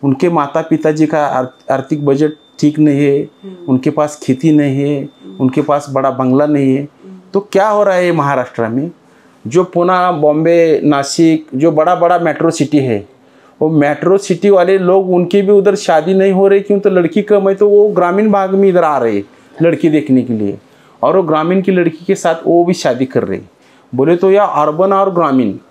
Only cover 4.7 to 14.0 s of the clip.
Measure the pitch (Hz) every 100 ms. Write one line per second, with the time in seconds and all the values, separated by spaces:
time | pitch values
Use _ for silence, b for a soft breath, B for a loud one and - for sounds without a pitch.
4.7 | 131 143 147 147 _ - - 131 127 147
5.7 | 147 143 135 135 123 131 131 147 147 135
6.7 | 135 143 _ 190 190 - 202 196 196 208
7.7 | 208 202 185 180 165 143 139 123 - 113
8.7 | 117 156 - b b b b 110 147 180
9.7 | 170 175 185 180 170 151 151 160 170 165
10.7 | 156 147 143 139 - 165 160 - 131 160
11.7 | 151 160 180 170 175 170 147 160 160 135
12.7 | 151 131 107 98 _ b b b b 156
13.7 | 160 147 147